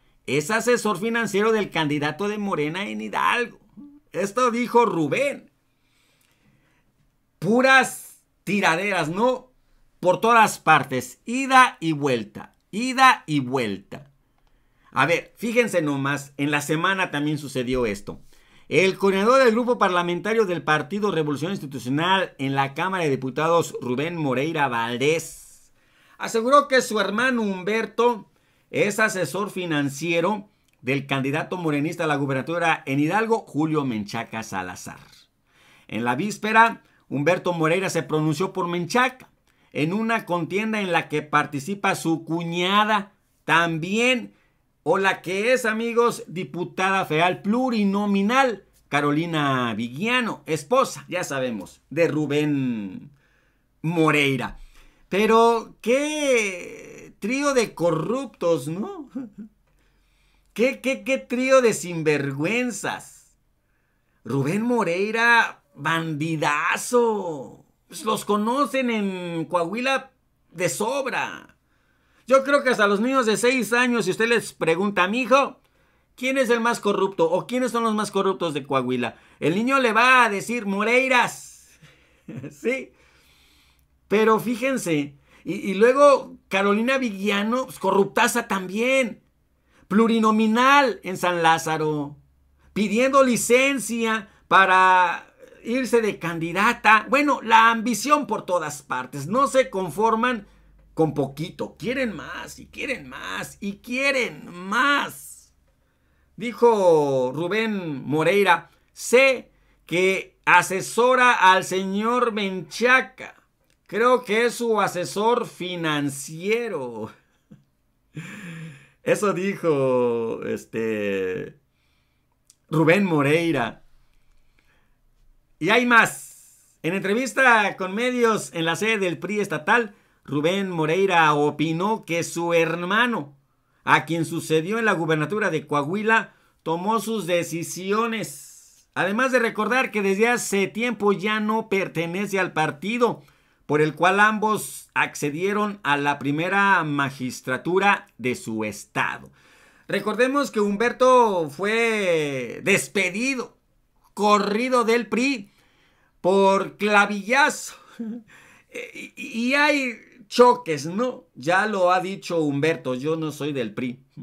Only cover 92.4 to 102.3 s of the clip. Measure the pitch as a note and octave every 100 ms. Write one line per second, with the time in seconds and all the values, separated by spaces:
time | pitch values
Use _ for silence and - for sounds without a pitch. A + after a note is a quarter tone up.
92.4 | _ _ _ - G3+ G#3+ C4+ C#4 C4 A3
93.4 | - B3 C4+ C#4 - A#3 A3+ A3 G#3 _
94.4 | _ F3+ F#3+ F#3 F#3 F#3 F3 - - _
95.4 | - - A3 B3 A#3+ A#3 G#3+ - E3 E3
96.4 | E3+ F3 A3 A#3 G#3 G#3+ G#3+ C4 D4 B3+
97.4 | A3 A3+ A3+ A#3 A3 G#3+ C#4 D4 G3+ G#3
98.4 | - F3 D3+ - - C3 B2 C#3+ C#3+ A#3+
99.4 | C4+ C4 A3 G3 F#3 C#3+ A3+ A3 B3 A#3
100.4 | - _ _ _ _ - D#3+ C#3+ C3+ C#3
101.4 | D3+ - G#2 - F#3 C4+ B3 D#3+ C3